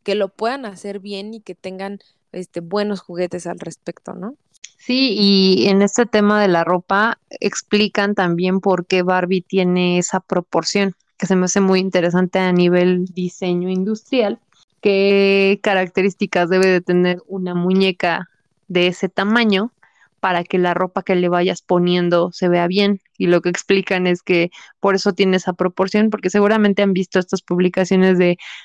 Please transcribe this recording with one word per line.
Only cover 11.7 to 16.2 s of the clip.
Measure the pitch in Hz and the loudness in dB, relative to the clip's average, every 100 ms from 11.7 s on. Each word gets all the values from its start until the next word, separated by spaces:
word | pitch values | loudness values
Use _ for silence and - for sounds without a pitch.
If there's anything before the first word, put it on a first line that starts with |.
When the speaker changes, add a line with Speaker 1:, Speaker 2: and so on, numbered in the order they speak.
| 185 | 2
Speaker 2:
interesante | 190 180 170 180 185 190 | 0 0 0 0 0 0
a | 185 | 0
nivel | 180 175 180 180 180 185 | 2 4 4 2 0 -2
diseño | 175 180 - 185 175 180 | -6 -8 -6 -4 -4 -4
industrial, | 185 196 220 - 254 208 233 _ _ _ _ | -4 -4 -6 -4 -2 -2 -4 _ _ _ _
qué | 208 196 196 196 196 196 196 196 | 0 2 2 4 4 2 2 0
características | 214 190 180 - 196 - | 0 0 -2 0 -2 -2